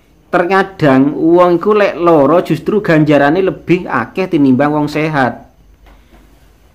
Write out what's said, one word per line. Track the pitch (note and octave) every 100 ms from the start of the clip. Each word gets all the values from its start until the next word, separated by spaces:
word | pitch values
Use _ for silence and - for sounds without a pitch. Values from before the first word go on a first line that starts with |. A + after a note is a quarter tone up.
| _ _ _
Terkadang | F3+ F3 F#3+ F#3 - D#3 C3 C#3 D3+
wong | D#3+ F3 F3+ E3+
iku | G3
lek | G#3+ G3 C3+
lara | E3+ D#3+ C3+ F3 F3+
justru | D#3+ - G#3
ganjarane | G3 D#3 D3+ D3 C#3+ E3+
lebih | F#3+ C#3+ - F3+ F3+
akeh | B2 A2+ - F#3
tinimbang | E3 C#3 B2+ C#3+
wong | D3+ D3
sehat. | D3+ D#3 D3+ C3 - - _ _ _ _ _ _ _ _ _ _ _ _